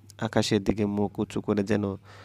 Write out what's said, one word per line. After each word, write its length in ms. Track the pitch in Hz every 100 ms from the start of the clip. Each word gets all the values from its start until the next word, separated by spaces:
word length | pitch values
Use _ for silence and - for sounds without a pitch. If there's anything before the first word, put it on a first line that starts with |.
| - -
আকাশের 420 | 113 - 107 110
দিকে, 220 | 98 101 104
মুখ 340 | 101 101 -
উঁচু 220 | 104 -
করে, 220 | 95 104
যেন 200 | 98 104 101 98 - -